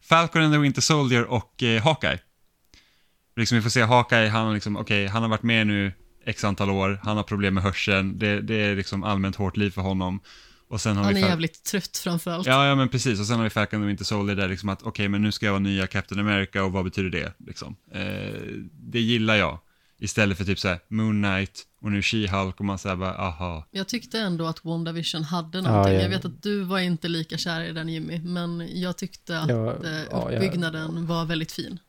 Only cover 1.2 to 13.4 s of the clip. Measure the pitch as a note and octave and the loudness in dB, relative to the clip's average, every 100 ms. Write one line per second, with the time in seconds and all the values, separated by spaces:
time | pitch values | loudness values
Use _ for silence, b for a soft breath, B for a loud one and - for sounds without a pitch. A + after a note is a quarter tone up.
1.2 | A#2 A#2+ - - B2 A2+ C3+ D3+ E2+ C2+ | 2 -2 -4 -2 0 2 2 2 0 -2
2.2 | _ _ _ _ _ b b b b b | _ _ _ _ _ b b b b b
3.2 | _ - A2+ A#2+ A2 B2+ A2+ B2 A#2 A#2+ | _ -2 2 4 4 2 6 6 6 4
4.2 | G#2+ A2 A2 G#2+ G#2 G2+ A2 G#2 G2 G#2+ | 4 2 2 0 -2 -4 0 0 2 0
5.2 | A2+ A2 A#2 A2+ G#2+ G#2 G2 - - _ | 0 0 2 4 4 4 0 -2 -18 _
6.2 | - A2 G#2+ G2 G2+ G2 F#2+ G2 G#2+ G#2+ | -8 -2 -2 0 0 2 2 0 -2 -2
7.2 | G2+ G#2 G2+ F#2+ G2 F2+ - G2 F#2+ F#2+ | -2 0 2 2 0 0 0 2 0 -2
8.2 | G#2 G#2 G#2 A2 G#2 G2 G2 G2 F#2+ G2 | 0 0 0 0 0 0 -2 -4 0 0
9.2 | F#2+ F#2+ G2 G#2+ G#2 F#2 F#2+ F#2+ F#2 F#2+ | 0 0 -2 0 0 0 -2 0 -2 -4
10.2 | B B B B B A#2 A2+ G2+ G3+ G3 | B B B B B -4 0 2 4 4
11.2 | F#3+ E3+ E3 - - G3+ - - - E3+ | 4 2 -2 -6 -4 -4 -4 -6 -2 -2
12.2 | - E3+ C3 C3 C#3 C#3 C3 C3 C3 G2+ | -2 -4 2 4 6 4 2 2 0 0
13.2 | G#2 A#2 | 0 0